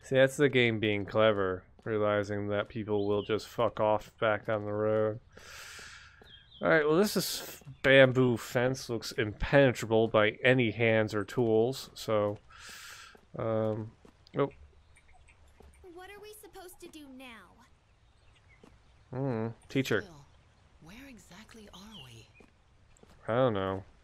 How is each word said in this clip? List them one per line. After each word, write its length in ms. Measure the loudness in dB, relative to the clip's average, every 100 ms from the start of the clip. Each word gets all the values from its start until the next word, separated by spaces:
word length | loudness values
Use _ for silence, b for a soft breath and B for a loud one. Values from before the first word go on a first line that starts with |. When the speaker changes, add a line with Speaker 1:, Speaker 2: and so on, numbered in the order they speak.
Speaker 1:
See, 120 | 0 4
that's 220 | 4 4
the 120 | 2
game 300 | 4 2 2
being 260 | 0 0 -2
clever, 580 | 4 4 4 0 -2 -8 -14 -6
realizing 640 | -2 0 0 -2 -4 -2
that 180 | -4 -4
people 400 | -8 -4 -2 0
will 160 | -2
just 240 | 0 -4 -4
fuck 320 | -2 -2 0
off 320 | 0 0 -2 _
back 260 | -2 -2 -2
down 200 | -6 -4
the 80 |
road. 460 | -2 0 2 0 -4 -14 B B B B B B B B B B B B -4
All 60 | 2
right, 180 | 2 4
well, 120 | 2
this 180 | 2 0
is 460 | -4 -8 -10 -16 -18 -4
bamboo 520 | 4 8 8 6 2 2
fence 540 | -2 -2 0 -2 -6
looks 240 | -8 -6
impenetrable 960 | -4 -4 -2 2 4 4 2 0 2 4
by 220 | 4 2 2
any 280 | 2 4 2
hands 440 | 2 2 2 2 -2
or 80 |
tools, 680 | -4 -2 2 4 2 -2 -12
so... 440 | -14 -2 0 0 -4 -14 B B B B B B B _ -8
Um... 540 | -4 -2 -2 -4 -8 -16 -20 _ -12 -4
Oh. 120 | -4 -6 -20 -20 _ -20 _ -20 -20 -20 -20 -20 -20 -20 -20
Speaker 2:
What 160 | -20 -18
are 100 | -18
we 120 | -18 -20
supposed 360 | -20 -18 -20 -18
to 80 | -20
do 160 | -20 -20 -18
now? 380 | -18 -20 -20 -20 -20 _ _ _ _ _ -20 _ _ -20 -20 -20 _ -20 -14 -6
Speaker 1:
Hmm, 300 | -4 -4 -6 -10 -6
teacher. 320 | -4 -2 -2
Speaker 3:
Phil, 240 | -4 -20 -20 _ _ _ _ _
where 240 | -20 -20 -20
exactly 600 | -20 -20 -20 -20 -20 -20
are 300 | -20 -20 -20 -20
we? 220 | -20 -20 _ -20 _ _ _ _ -20 -20 -18 -4
Speaker 1:
I 60 | 0
don't 160 | 2
know. 300 | 2 -2 -4 -8 -20